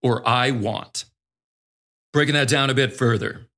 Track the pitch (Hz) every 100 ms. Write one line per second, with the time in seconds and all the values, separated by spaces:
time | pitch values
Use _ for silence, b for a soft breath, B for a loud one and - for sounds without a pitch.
0 | 127 117 - 123 127 123 104 104 - -
1 | - _ _ _ _ _ _ _ _ _
2 | _ 147 147 147 131 147 135 135 131 -
3 | 123 110 107 - -